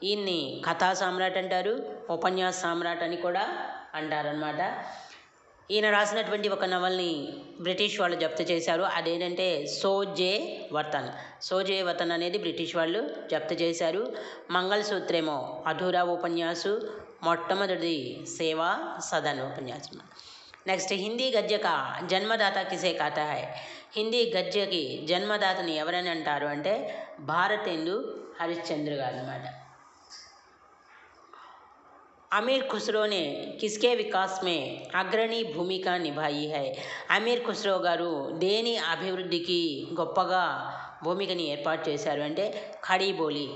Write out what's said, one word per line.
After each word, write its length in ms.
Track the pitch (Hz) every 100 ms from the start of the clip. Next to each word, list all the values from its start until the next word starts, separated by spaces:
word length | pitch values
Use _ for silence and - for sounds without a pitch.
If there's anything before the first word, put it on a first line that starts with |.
ఈయన్ని 580 | 190 208 196 170 139 - 165
కథా 280 | 170 185
సామ్రాట్ 440 | 185 185 180 185 185
అంటారు, 600 | 185 185 190 254 - - -
ఉపన్యాస 520 | 165 180 185 185 175
సామ్రాట్ 420 | 170 170 170 170
అని 120 | 165 175
కూడా 540 | 180 180 226 349 - - -
అంటారనమాట. 920 | 156 156 151 147 151 151 131 190 - - - - - - _ - - -
ఈయన 180 | 208 214
రాసినటువంటి 600 | 208 208 214 208 208 202
ఒక 160 | 190 185
నవల్ని 680 | 180 180 185 175 151 139 - - -
బ్రిటిష్ 380 | 170 185 208 202
వాళ్ళు 200 | 180 170
జప్తు 240 | 156 -
చేశారు. 380 | 165 170 165 165
అదేంటంటే 840 | 190 170 170 170 175 180 185 156 147
సోజే 960 | - 196 196 196 160 185 202 330 - -
వతన్. 720 | 151 151 143 123 - - -
సోజే 380 | - 185 190 190
వతన్ 300 | 180 175 170
అనేది 260 | 170 175 190
బ్రిటిష్ 380 | 170 160 160 170
వాళ్ళు 400 | 165 196 285 - -
జప్తు 220 | 156 -
చేశారు. 640 | 165 170 170 165 180 247 - - - -
మంగళసూత్రేమో 1120 | 180 185 208 208 196 - 165 160 143 127 127 160
అధూరా 360 | 156 185 180
ఉపన్యాసు, 960 | 180 175 175 170 165 170 190 214 - - - -
మొట్టమొదటిది 1040 | 165 170 - 196 202 175 170 156 123 123 - -
సేవా 600 | 160 160 170 226 330 -
సదన్ 400 | - 170 147 135
ఉపన్యాసం. 600 | 135 131 127 120 - 131 - - - - - - -
నెక్స్ట్ 260 | 185 -
హిందీ 380 | 196 208 233 262
గద్యక 640 | 220 185 208 196 151 131 - 170
జన్మదాత 520 | 185 214 226 196 190
కిసే 340 | 190 175 180
కాతా 320 | 165 147 151 151
హై? 160 | 131 131 - - - - 214
హిందీ 380 | 220 240 220 185
గద్యకి 640 | 180 208 196 175 131 -
జన్మదాతని 720 | 151 180 208 208 190 185 175 156
ఎవరని 340 | 156 175 180
అంటారు 380 | 165 151 147 147
అంటే 560 | 147 175 233 269 - - -
భారతేందు 1040 | 139 165 196 208 208 165 165 214 - - - -
హరిశ్చంద్ర 520 | 165 170 170 151 147
గారు 220 | 143 127 131
అనమాట. 260 | 156 127 - - - - - - - - - - - - - - - - - - - - - - - - - - - - -
అమీర్ 380 | 202 233 262 -
ఖుస్రోనే 800 | 214 233 214 214 196 151 139 135 -
కిస్కే 340 | 208 208 240 240
వికాస్ 500 | 214 190 185 - 180
మే 420 | 165 131 - - 185
అగ్రణీ 480 | 190 220 226 233
భూమిక 460 | 220 151 180 190 185
నిభాయి 640 | 180 160 143 156 147 151
హై? 200 | 151 135 131 - - -
అమీర్ 340 | 185 226 240 233
ఖుస్రో 300 | 196 202 185
గారు 540 | 175 170 175 151 135
దేని 440 | 165 185 214 233 226
అభివృద్ధికి 1080 | 160 165 190 190 175 170 170 175 165 135 - 165
గొప్పగా 720 | 160 190 175 185 170 135 131 - - -
భూమికని 400 | 156 185 190 175
ఏర్పాటు 460 | 156 147 160 160 160
చేశారు 320 | 143 156 143
అంటే 540 | 147 170 208 - - - -
ఖడీ 220 | 185 196
బోలీ. 360 | 165 156 147 135